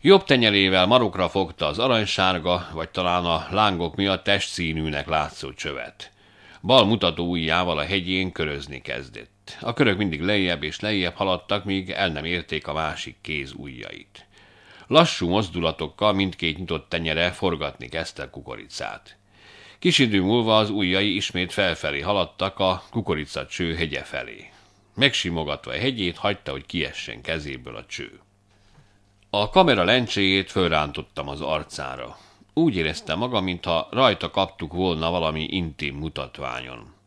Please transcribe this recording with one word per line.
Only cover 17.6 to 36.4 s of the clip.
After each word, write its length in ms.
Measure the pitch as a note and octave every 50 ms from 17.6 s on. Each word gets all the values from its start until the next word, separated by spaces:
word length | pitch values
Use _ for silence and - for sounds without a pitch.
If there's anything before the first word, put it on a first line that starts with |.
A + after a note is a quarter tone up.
| D2+ C#2+ C#2+ - B1 B1+
kezdte 340 | - E2 E2 - - - C#2+
a 80 | C2
kukoricát. 880 | - C#2 C2 - B1 G#1 G1+ - - - B1+ G#1 G1+ - _ - - _ _ _ _ - - - - - - - - _
Kis 200 | - F3+ F3 -
idő 240 | C#3 A#2 G#2 G2 F2+
múlva 360 | F#2+ A2 A#2+ A2+ A2+ A2 G#2+
az 120 | G#2+ G#2
ujjai 440 | G#2 G2+ G2 F2+ F2+ F#2+ G2+ G#2 F2+
ismét 380 | G2+ G2+ - - F#2 F2+ F2+ -
felfelé 480 | - G2 F2+ D#2+ - - D#2 D2 C#2
haladtak 580 | D2 F2+ G#2 G2 F2 E2 _ _ F#2+ G2 - -
a 240 | G2 F#2 F#2 F2+ - -
kukoricacső 840 | - - - - E2 D#2 D2+ - - C#2+ C2+ - - - F2+ E2 E2
hegye 280 | E2 E2+ D#2 C#2 C2+ -
felé. 480 | - - C#2+ B1 A#1 A1 G1+ - - - - _ _ _ _ _ _ _
Megsimogatva 760 | - C3 C#3 - - - F2+ E2+ E2 D#2 D2 D2 C#2+ - A#1+
a 80 | B1 D2
hegyét, 380 | A2 C3+ C3 A#2 G2 F2 E2
hagyta, 340 | - - G2+ G2+ - - -
hogy 160 | C#2 C#2 C2
kiessen 560 | _ - F2 D2 B1+ - - - - A1+ A1 B1
kezéből 540 | - D#2+ D#2+ D2 D2 C2+ B1+ B1 B1 A#1
a 100 | G#1 -
cső. 340 | _ - - C2 G1+ - - _ _ _ _ _ _ _ _ _ _ _ - - _ _ _ _ _ _ _ _ _
A 200 | - G#2 G#2 G#2+
kamera 340 | - F#3+ F#3 E3+ B2+ G2+ F2+
lencséjét 680 | F#2 A#2 B2+ A#2+ A2 - G2+ G2 F#2+ F#2+ G2 F#2+ -
fölrántottam 800 | - G2 F#2 E2+ D#2+ D2+ D2+ D2 C#2+ - D2 _ _ - C#2+ C#2+
az 120 | C#2 D2
arcára. 800 | D#2 C2+ D#2 D#2 D2+ - - - D2 C2 C2 C2 B1 A#1+ - - - - _ _ - _ _
Úgy 220 | D3+ E3 E3 G#2+
érezte 380 | F2+ D#2+ D#2 D2+ - - - D#2
maga, 260 | F2+ A2+ B2+ B2+ G#2
mintha 480 | F#2 F#2 F2+ E2+ - F2+ E2+ E2 D#2 -
rajta 400 | - A2+ C3+ B2 G2+ - - D#2+
kaptuk 420 | - - F#2+ F#2 - - F2 D2+ D#2
volna 380 | F2 F#2 F#2 E2+ D#2+ D#2+ E2
valami 360 | F2 F2+ E2 D#2 D#2 D#2 D#2 -
intim 460 | - F#2 F2 D#2+ C#2+ - D#2 C#2+ C2+
mutatványon. 960 | C#2+ D2+ D#2+ - - C#2 B1 _ -